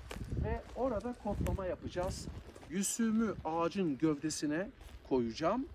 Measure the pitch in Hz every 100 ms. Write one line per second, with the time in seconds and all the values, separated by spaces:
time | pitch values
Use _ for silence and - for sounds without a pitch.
0 | - - - - 214 226 - - 262 208
1 | 233 240 208 196 185 180 185 156 - 175
2 | 185 - - - - - - 170 190 -
3 | 226 220 226 - 156 165 170 196 175 127
4 | 160 147 156 147 147 151 196 - - -
5 | - 131 117 113 160 233 294